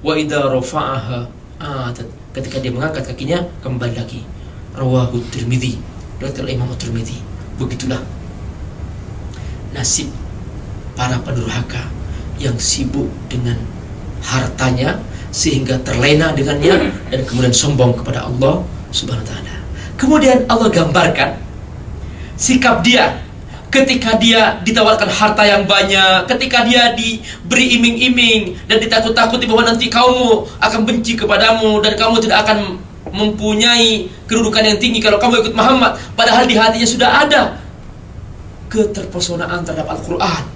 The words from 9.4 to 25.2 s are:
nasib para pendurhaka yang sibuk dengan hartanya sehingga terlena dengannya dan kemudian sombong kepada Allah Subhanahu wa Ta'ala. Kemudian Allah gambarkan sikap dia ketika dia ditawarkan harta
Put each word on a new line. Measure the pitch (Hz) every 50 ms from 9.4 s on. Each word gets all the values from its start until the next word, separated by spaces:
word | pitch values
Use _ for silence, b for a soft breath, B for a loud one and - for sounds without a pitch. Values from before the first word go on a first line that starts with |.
| B B B B B - -
nasib | - 120 - - - - - - - - - - - - - - - - - - - - - -
para | - 127 127 127 120
pendurhaka | - - 135 120 113 110 110 117 120 - - 123 123 - - - B B B B B B B -
yang | - 135 120
sibuk | 110 - - - - 135 - - 139 - - - - - -
dengan | - 120 120 120 120 110 - - - - - - - - - - - - -
hartanya | - - 131 131 - - - 135 131 123 123 131 139 - - - B B B B B
sehingga | - - - 160 147 131 131 123 127 127 -
terlena | - 123 120 123 143 147 151 160 165 147
dengannya | 139 131 143 151 143 147 170 196 165 - - - - - -
dan | - 131 127 -
kemudian | 120 123 127 123 117
sombong | - - 147 143 127 127 120 117 -
kepada | - - 123 - -
Allah | - 123 123 135 135 151 180 - - - - - -
Subhanahu | - - - 139 127 113
wa | 107 -
Ta'ala. | - - - - - - - - B B B B B -
Kemudian | - 262 311 302 277 262 247 - - -
Allah | 233 226 220 208 -
gambarkan | 170 160 151 - 175 165 160 - - 131 - - - - - - - - - - - - - - - B B B B B B B B
sikap | - - 254 254 254 247 220 -
dia | 170 233 247 254 - - - - - - - - - B B B B B
ketika | - 262 269 269 254 254 - 226 220 214
dia | 226 233 226 226 220 214 - - 175 196
ditawarkan | 226 226 214 190 - - - 180
harta | 180 -